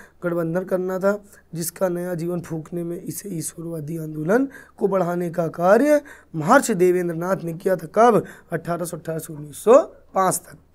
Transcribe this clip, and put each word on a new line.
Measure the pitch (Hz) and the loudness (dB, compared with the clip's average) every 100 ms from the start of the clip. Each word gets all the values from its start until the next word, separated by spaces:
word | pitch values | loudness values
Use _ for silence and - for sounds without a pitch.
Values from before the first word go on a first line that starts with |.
| - _ | -18 _
गठबंधन | 175 170 165 170 | -6 -4 -2 -4
करना | 185 185 185 185 | -2 -4 -2 -2
था, | 196 208 - - _ | 0 -2 -8 -20 _
जिसका | 160 160 - 185 | -8 -8 -4 -2
नया | 175 180 | -2 -4
जीवन | 175 170 180 | -4 -4 -6
फूंकने | 170 160 151 175 | -6 -10 -8 -8
में | 170 175 | -8 -8
इसे | - - 202 | -10 -10 -8
ईश्वरवादी | 165 151 - 165 165 143 165 | -8 -8 -10 -10 -8 -8 -8
आंदोलन | 156 156 156 233 269 - - - | -8 -6 0 2 0 -6 -20 -4
को | 196 | -2
बढ़ाने | 190 175 175 175 | 0 0 -2 -4
का | 170 160 | -2 -4
कार्य | - 175 226 294 294 285 - _ 160 | 0 6 6 6 2 0 -18 _ -4
महर्षि | 151 277 254 | 4 4 4
देवेंद्र | 190 180 180 175 | 2 4 2 -2
नाथ | 165 180 190 | -4 -2 -2
ने | 165 | -4
किया | 165 196 185 | -6 -2 -2
था। | 160 | 0
कब? | 202 240 196 - - _ | 4 6 6 0 -12 _
अठारह | 165 165 170 | -8 -6 -6
सौ | 170 160 | -6 -8
अट्ठाईस | 165 160 - | -8 -8 -10
उन्नीस | 147 151 139 | -14 -14 -4
सौ | 208 269 - - _ | 6 6 6 -8 _
पाँच | 190 185 | 0 0
तक। | 175 - - _ | -2 -8 -20 _